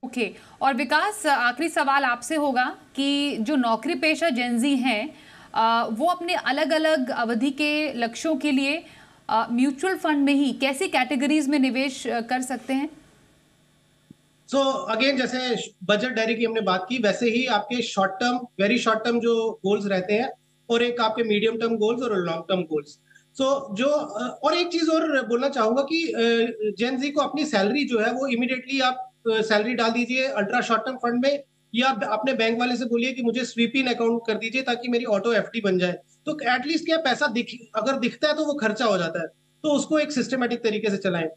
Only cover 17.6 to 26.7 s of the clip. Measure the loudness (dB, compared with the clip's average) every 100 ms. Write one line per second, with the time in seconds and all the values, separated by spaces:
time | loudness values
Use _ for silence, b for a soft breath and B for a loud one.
17.6 | 0 -4 -2 0 0 0 -2 -2 -6 -2
18.6 | 0 2 2 0 0 0 2 0 0 -2
19.6 | 0 0 0 -2 0 0 -2 -6 _ _
20.6 | _ 0 0 0 0 0 0 2 2 0
21.6 | -2 0 0 0 -2 -2 -2 -4 -2 -2
22.6 | -2 -4 -6 -20 b b b -2 0 0
23.6 | -2 -2 0 0 -2 -6 -8 -2 0 2
24.6 | 0 0 2 2 2 0 0 0 0 0
25.6 | 2 2 0 0 -2 0 2 2 0 0
26.6 | -4